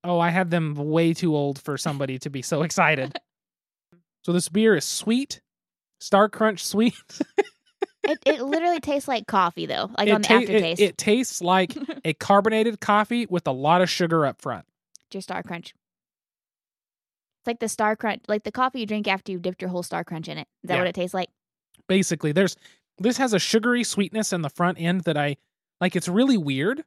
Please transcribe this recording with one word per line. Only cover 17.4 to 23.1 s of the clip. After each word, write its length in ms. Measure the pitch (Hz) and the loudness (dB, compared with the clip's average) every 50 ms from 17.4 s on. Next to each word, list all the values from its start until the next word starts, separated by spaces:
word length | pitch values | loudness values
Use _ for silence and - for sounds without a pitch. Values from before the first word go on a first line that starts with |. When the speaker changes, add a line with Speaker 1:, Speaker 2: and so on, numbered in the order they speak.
Speaker 2:
It's 60 | - | -8
like 140 | 240 233 - | -8 -6 -4
the 80 | 233 214 | -4 -4
Star 280 | - - 220 214 220 | -2 0 0 0 0
Crunch, 260 | - - 214 - - - - | 0 -2 -4 -4 -4 -4 -4
like 160 | 214 214 - | -4 -4 -4
the 80 | 208 | -4
coffee 280 | - 254 254 262 - 262 | -4 -2 -2 -2 -2 -4
you 60 | 220 | -6
drink 220 | 208 214 214 208 208 | -4 -4 -2 -2 -2
after 220 | 190 185 - - | -2 -4 -4 -6
you've 100 | 190 180 | -8 -6
dipped 180 | 175 185 185 - | -6 -6 -6 -6
your 100 | 190 185 | -6 -6
whole 120 | 180 175 | -6 -6
Star 220 | 175 - 180 170 175 | -6 -6 -6 -8 -6
Crunch 240 | - 180 160 160 165 | -8 -10 -10 -10 -10
in 100 | 151 156 | -12 -12
it. 100 | - - _ _ | -14 -16 _ _
Is 60 | - 175 | -6 -2
that 60 | 180 | -2
Speaker 1:
Yeah. 60 | 175 | 0
Speaker 2:
what 80 | 180 175 | 0 -2
it 60 | 180 | -2
tastes 200 | 190 180 185 - | -4 -6 -4 -4
like? 140 | 185 175 - _ _ _ _ _ _ _ _ _ _ _ | -6 -6 -8 _ _ _ _ _ _ _ _ _ _ _
Speaker 1:
Basically, 460 | - 185 196 185 - 170 151 - 151 | 2 2 2 2 2 -2 -2 -2 0
there's, 240 | 147 180 196 175 - - - - _ _ _ _ _ - | 2 2 2 2 0 -6 -16 -20 _ _ _ _ _ -2
this 200 | 185 240 | 0 0